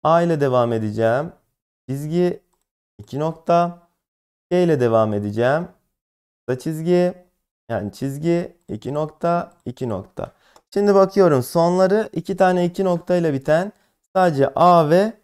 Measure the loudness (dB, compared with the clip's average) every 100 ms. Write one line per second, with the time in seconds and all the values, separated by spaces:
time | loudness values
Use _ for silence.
0 | 2 2 2 0 0 0 0 -2 -4 -2
1 | 0 0 -4 -14 _ _ _ _ -12 -10
2 | -6 -2 -2 -4 _ _ _ _ _ _
3 | -12 -6 -6 -6 0 0 0 -6 _ _
4 | _ _ _ _ _ 0 2 2 2 2
5 | 2 -2 -4 -2 0 0 -4 _ _ _
6 | _ _ _ _ -8 -6 -6 -6 0 0
7 | 0 -4 _ _ _ _ _ -6 -6 -8
8 | -8 -4 -2 -2 -2 _ _ -12 -8 -6
9 | -6 -6 -4 -4 -6 _ -14 -10 -8 -8
10 | -10 -14 -14 _ _ _ _ -2 2 4
11 | 4 4 4 4 0 0 0 2 2 0
12 | -2 -8 -8 0 2 2 -2 -2 -2 -2
13 | -2 -2 0 -4 0 -2 -2 -12 _ _
14 | _ 0 0 2 0 4 4 6 6 2
15 | 2 -4